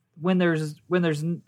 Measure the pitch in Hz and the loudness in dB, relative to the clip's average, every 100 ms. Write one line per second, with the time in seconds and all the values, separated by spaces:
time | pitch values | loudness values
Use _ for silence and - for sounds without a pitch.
0 | _ - 170 185 175 160 156 151 - 180 | _ -6 0 2 2 2 -2 -8 -2 0
1 | 170 147 165 175 | 2 0 -2 -6